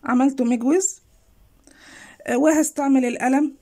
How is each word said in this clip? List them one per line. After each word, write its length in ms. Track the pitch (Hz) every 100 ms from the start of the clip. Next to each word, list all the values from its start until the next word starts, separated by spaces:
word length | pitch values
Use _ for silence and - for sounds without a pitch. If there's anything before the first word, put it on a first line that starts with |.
عملته 400 | - 247 277 269
مجوز، 560 | 233 240 240 339 381 - _ _ _ _ _ _ _ _ - - - - -
آه، 100 | 247
وهستعمل 680 | 302 311 302 - 277 269
القلم 520 | 247 240 247 269 302 -